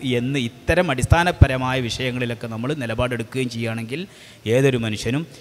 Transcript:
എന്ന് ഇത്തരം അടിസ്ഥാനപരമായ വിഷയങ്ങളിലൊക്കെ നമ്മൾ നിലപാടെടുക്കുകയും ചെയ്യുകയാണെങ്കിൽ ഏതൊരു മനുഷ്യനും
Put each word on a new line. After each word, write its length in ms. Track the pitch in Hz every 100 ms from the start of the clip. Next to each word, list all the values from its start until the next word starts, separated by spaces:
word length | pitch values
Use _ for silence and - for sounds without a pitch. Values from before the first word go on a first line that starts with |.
| 135 120
എന്ന് 220 | 123 143 117
ഇത്തരം 400 | - - 170 180
അടിസ്ഥാനപരമായ 840 | 131 - 165 175 170 143 131 127 131 120
വിഷയങ്ങളിലൊക്കെ 640 | - 127 123 123 117 117
നമ്മൾ 180 | 113 123 156
നിലപാടെടുക്കുകയും 680 | 120 113 123 120 113 131 127
ചെയ്യുകയാണെങ്കിൽ 480 | 113 117 113 113 139 190 - - - 104 120
ഏതൊരു 240 | 139 127
മനുഷ്യനും 400 | 113 107 - 131 165 -